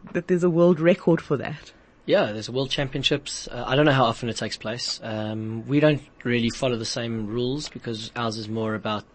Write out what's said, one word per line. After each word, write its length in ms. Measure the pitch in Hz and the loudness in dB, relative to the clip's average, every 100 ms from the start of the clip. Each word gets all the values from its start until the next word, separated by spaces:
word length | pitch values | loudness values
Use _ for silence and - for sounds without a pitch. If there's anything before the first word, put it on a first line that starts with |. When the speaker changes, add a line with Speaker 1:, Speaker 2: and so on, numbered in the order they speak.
| - | -8
Speaker 1:
that 140 | 175 170 | -6 0
there's 160 | 180 | 2
a 60 | 180 | 4
world 300 | 165 175 156 | 6 6 6
record 420 | 170 202 - 165 | 4 4 4 2
for 140 | - 143 | 2 -2
that. 360 | - 151 - - _ _ - | -2 -10 -16 -20 _ _ 0
Speaker 2:
Yeah, 260 | 190 127 | 2 2
there's 160 | 107 107 | -4 -6
a 40 | |
world 180 | 123 135 | -4 -2
championships. 800 | - 135 143 - 143 - - - | -2 -4 -2 0 -2 -2 -12 -10
Uh, 160 | 123 120 | -8 0
I 80 | 135 | 4
don't 100 | 151 | 6
know 60 | |
how 140 | 135 117 | 6 4
often 240 | 110 117 | 2 -4
it 80 | 107 | -4
takes 180 | 110 - | -6 -6
place. 440 | 110 120 - - | -8 -6 -6 -8
Um, 640 | 113 107 107 110 110 113 120 | -6 -6 -4 -4 -6 -8 0
we 140 | 143 | 4
don't 220 | 151 139 - _ | 4 4 -2 _
really 280 | 120 120 117 | -2 2 0
follow 260 | - 131 113 | 0 -2 -2
the 80 | 110 | -4
same 400 | 123 117 113 104 | -6 -4 -4 -4
rules 420 | 120 123 143 147 | -4 -4 -4 -8
because 420 | - 120 110 113 120 | -10 -8 -8 -8 -6
ours 220 | 117 110 | -4 -6
is 100 | 107 | -6
more 280 | 110 110 107 | -4 -2 -4
about 280 | 110 104 - | -4 -6 -8